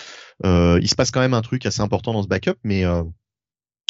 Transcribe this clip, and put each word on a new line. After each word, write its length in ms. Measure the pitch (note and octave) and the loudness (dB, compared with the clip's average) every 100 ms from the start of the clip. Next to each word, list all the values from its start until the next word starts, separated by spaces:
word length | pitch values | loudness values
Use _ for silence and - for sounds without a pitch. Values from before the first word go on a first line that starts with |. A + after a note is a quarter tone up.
| - - - - F#2+ | -20 -20 -20 -4 2
euh, 340 | F2 F2 E2+ | 4 4 4
il 80 | G#2+ | 2
se 60 | - | 0
passe 160 | C3 | 0
quand 80 | B2+ | 0
même 140 | B2+ | 0
un 80 | B2 | 0
truc 240 | A2+ B2+ A#2+ | -2 -4 -4
assez 160 | - | -4
important 320 | G#2 G2+ - | -2 -2 -2
dans 100 | A2 | -4
ce 40 | F#2+ | -2
backup, 280 | F#2+ - F#3 | -2 -2 -4
mais, 220 | G#2+ G2 F2+ | -2 0 0
euh, 180 | F2 E2 E2+ _ _ _ _ _ _ - | 0 -4 -10 _ _ _ _ _ _ -12